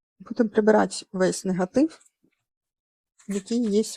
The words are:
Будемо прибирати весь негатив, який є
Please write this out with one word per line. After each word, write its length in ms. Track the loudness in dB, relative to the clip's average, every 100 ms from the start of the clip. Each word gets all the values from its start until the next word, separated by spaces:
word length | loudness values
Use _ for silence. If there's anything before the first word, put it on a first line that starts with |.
| _ -20
Будемо 320 | -6 -4 -2
прибирати 460 | 2 4 4 2 -4 -8
весь 320 | -2 0 0
негатив, 560 | -4 -2 0 0 0 -2 _ _ _ _ _ _ _ _ _ _ _ _ -8
який 420 | -8 -4 -2 0
є 120 | 0 0